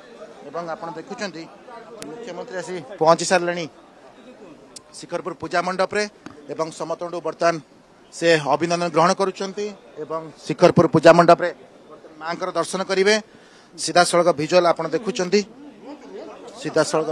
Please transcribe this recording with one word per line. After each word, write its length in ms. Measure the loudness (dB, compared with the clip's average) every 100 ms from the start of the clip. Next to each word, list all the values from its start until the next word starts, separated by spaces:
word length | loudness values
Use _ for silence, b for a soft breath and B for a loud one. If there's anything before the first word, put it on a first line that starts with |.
| -20 -20 -20 -20 -14
ଏବଂ 140 | -12 -10
ଆପଣ 140 | -10 -12 -14
ଦେଖୁଛନ୍ତି, 440 | -14 -10 -10 -12 -18 -20 -20 -20 -20 -14 -14
ମୁଖ୍ୟମନ୍ତ୍ରୀ 480 | -12 -12 -12 -10 -10
ଆସି 120 | -8 -10 -10 2
ପହଞ୍ଚି 260 | 4 4 4
ସାରିଲେଣି 360 | 0 0 -4 -8 -12 -20 -20 -20 -20 -20 -20 -20 -20 -20 -20 -20 -20
ଶିଖରପୁର 360 | -10 -8 -8 -10
ପୂଜା 160 | -6 -4 -2
ମଣ୍ଡପରେ 360 | -2 -2 -2 -6 -8 -20 -18 -10
ଏବଂ 140 | -6 -6
ସମସ୍ତଙ୍କଠୁ 480 | -6 -8 -8 -8 -8 -8
ବର୍ତ୍ତମାନ 280 | 0 0 0 -6 _ _ _ _
ସେ 140 | -2 4 4 4
ଅଭିନନ୍ଦନ 340 | 0 0 -2 0
ଗ୍ରହଣ 160 | 2 4 2
କରୁଛନ୍ତି 480 | -2 -4 -8 -8 -10 -10 -20 -16
ଏବଂ 180 | -10 -10 -12 -12 -10
ଶିଖରପୁର 400 | 4 4 6 4
ପୂଜା 160 | 6 8 10
ମଣ୍ଡପରେ 320 | 8 6 2 -8 -16 -20 -20 -20 -20 -14
ମାଙ୍କର 260 | -10 -8 -6 -4
ଦର୍ଶନ 220 | -4 -4 -2
କରିବେ। 240 | 0 2 0 -2 b b b b
ସିଧାସଳଖ 540 | -10 0 2 4 4 2 0
visual 280 | 2 2 4
ଆପଣ 160 | 0 -2
ଦେଖୁଛନ୍ତି, 460 | -4 -4 -6 0 0 -2 -8 -20 -20 -20 -20 -18 -18 -18 -18 -20 -14
ସିଧାସଳଖ 460 | -2 0 2 0 -2